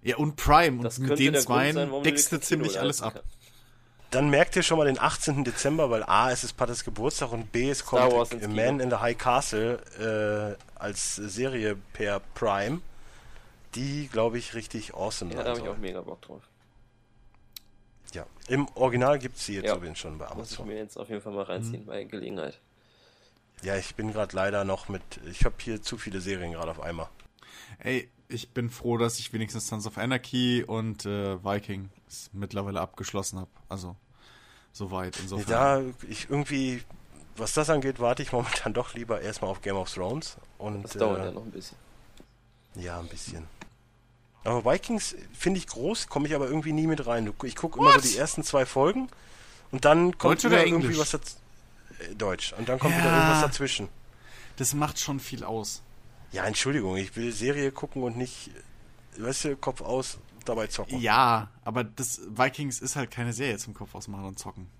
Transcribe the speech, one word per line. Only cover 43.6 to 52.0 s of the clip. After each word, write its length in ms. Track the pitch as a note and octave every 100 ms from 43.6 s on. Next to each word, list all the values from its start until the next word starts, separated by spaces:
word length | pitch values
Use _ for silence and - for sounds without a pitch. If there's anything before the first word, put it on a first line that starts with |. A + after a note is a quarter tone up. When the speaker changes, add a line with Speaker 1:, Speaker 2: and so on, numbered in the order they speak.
| - _ _ _ _ _ _ _ -
Speaker 3:
Aber 240 | A#2+ A#2
Vikings 460 | E3 - A3+ - - -
finde 260 | - F3 F#3+
ich 80 | -
groß, 420 | - C#3 A3 -
komme 180 | D3 D3
ich 60 |
aber 120 | D3+ C3+
irgendwie 260 | D3+ D3+
nie 140 | D3+ D#3
mit 200 | D#3 A#2+
rein. 260 | A#2 G#2+ G#2
Ich 120 | C3 -
guck 200 | - -
immer 120 | -
so 40 | C5+
Speaker 1:
What? 80 |
Speaker 3:
die 140 | C3 A2
ersten 240 | D#3 -
zwei 220 | D3 C#3+ B2+
Folgen 420 | - C#3+ A#3 C4 - - - - - -
und 160 | B2+ D3
dann 320 | D#3 F3 F3
kommt 160 | -
Speaker 1:
Deutsch 100 | D#3+
oder 140 | A#3+ -
Speaker 3:
immer 80 | E3
irgendwie 200 | E3 C3
Speaker 1:
Englisch? 120 | D#3+
Speaker 3:
was 100 | D3+
daz-, 260 | D3+ - - - - - - - -